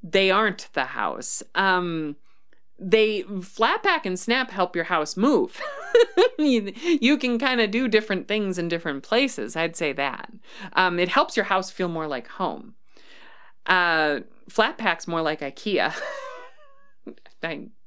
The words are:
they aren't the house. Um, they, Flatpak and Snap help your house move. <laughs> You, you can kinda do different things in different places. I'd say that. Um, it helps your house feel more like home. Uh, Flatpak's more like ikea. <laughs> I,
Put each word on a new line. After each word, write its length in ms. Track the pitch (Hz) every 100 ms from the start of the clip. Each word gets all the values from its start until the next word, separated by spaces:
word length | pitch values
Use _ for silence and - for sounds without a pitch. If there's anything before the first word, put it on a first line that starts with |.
they 260 | 170 196 190
aren't 400 | 190 220 - -
the 120 | - 131
house. 560 | 120 95 - - - - 170
Um, 600 | 190 180 175 165 151 147 - - - - - -
they, 460 | 190 220 214 208
Flatpak 840 | 185 196 185 - 233 415 403 330 190
and 140 | 185
Snap 320 | - 247 254
help 240 | 196 180 175
your 100 | 160
house 320 | 175 151 -
move. 420 | 240 240 123 - -
<laughs> 60 | - - 466 466 - 480 -
You, 360 | 302 240 196 196
you 340 | 330 330 233 294
can 220 | 254 233
kinda 260 | 269 254 214
do 220 | 226 254
different 400 | 214 214 190 -
things 300 | 214 202 185
in 100 | 170
different 360 | 170 165 139
places. 520 | - 226 269 - 110 160
I'd 220 | 165 165
say 160 | 156
that. 360 | 131 139 - - - - - 196
Um, 260 | - 185 175
it 80 | 180
helps 300 | 254 320 -
your 80 | 196
house 260 | 190 190
feel 160 | - 175
more 200 | 165 156
like 200 | 131 117
home. 480 | - 180 71 - - - - - - - - - - -
Uh, 540 | 185 175 160 151 139 - - -
Flatpak's 580 | - 226 339 214 170 -
more 140 | 165
like 180 | 160 156
ikea. 560 | 143 - 220 175 101 - - - - - - - -
<laughs> 760 | - - - - - - -
I, 260 | 165 156 - -